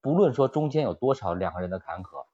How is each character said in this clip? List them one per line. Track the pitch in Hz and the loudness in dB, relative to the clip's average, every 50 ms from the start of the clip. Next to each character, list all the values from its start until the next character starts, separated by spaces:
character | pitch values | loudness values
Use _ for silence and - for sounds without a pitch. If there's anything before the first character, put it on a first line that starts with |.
不 | - 131 151 | 0 2 4
论 | 180 208 160 | 4 4 4
说 | 117 - 135 127 | 4 4 2 2
中 | - 156 156 147 | 2 0 -2 0
间 | 135 156 | 0 0
有 | 147 110 87 | 0 0 -2
多 | - - 131 135 | -2 0 0 0
少 | - - 92 - | 0 -2 -4 -2
两 | 90 92 87 | -2 -2 -4
个 | 85 90 | -4 -4
人 | 90 90 | -6 -6
的 | 90 95 | -6 -8
坎 | - - 82 92 | -8 -10 -12 -12
坷 | 95 - - - - _ | -12 -14 -14 -16 -16 _